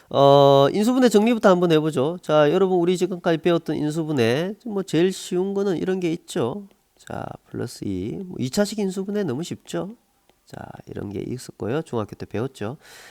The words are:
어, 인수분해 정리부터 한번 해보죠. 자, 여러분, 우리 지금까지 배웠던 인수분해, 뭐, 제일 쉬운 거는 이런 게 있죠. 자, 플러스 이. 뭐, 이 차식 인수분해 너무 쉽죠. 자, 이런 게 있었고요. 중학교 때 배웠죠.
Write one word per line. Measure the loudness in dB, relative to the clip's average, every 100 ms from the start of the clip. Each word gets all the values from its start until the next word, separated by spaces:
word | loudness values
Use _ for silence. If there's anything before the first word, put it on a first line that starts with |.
| _
어, | 4 6 8 8 8 4
인수분해 | 2 0 4 4
정리부터 | 4 4 4 4
한번 | 4 4
해보죠. | 2 2 0 -2 -4
자, | 0 4 4
여러분, | 4 2 2
우리 | 2 0
지금까지 | -2 -4 -2 0
배웠던 | 2 0 0 -4
인수분해, | -2 -4 -2 0 2 2 -2 -8 -8
뭐, | -6
제일 | -2 0 0
쉬운 | -2 -6 -4 -2 -2
거는 | -2 -2
이런 | -2 -2
게 | -2
있죠. | -4 -6 -4 -4 -4 -12 _ _ _
자, | -14 -10 -10 -14 _
플러스 | -10 -10 -8 -8
이. | -6 -6 -8
뭐, | -10 -8
이 | -6
차식 | -2 -4 -2
인수분해 | -4 -6 -6 -4
너무 | -4 -4
쉽죠. | -8 -12 -10 -10 -10 -12 _ _ _ _ _
자, | -18 -18 -18 -16
이런 | -12 -10
게 | -8 -8
있었고요. | -10 -12 -10 -6 -6
중학교 | -6 -6 -6 -10
때 | -10
배웠죠. | -6 -8 -8 -10 -10 -16 -20 -20